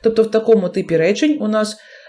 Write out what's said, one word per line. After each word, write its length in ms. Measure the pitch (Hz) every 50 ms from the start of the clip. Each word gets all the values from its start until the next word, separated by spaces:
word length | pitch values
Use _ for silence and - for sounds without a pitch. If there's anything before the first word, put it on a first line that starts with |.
| -
Тобто 200 | 226 214 220 226
в 80 | 220
такому 380 | - - 220 226 226 202 180 175
типі 280 | - 196 185 - 165
речень 400 | 160 160 175 208 208 320 302 294 -
у 60 | 214
нас 300 | 214 214 214 214 208 - - - - - - -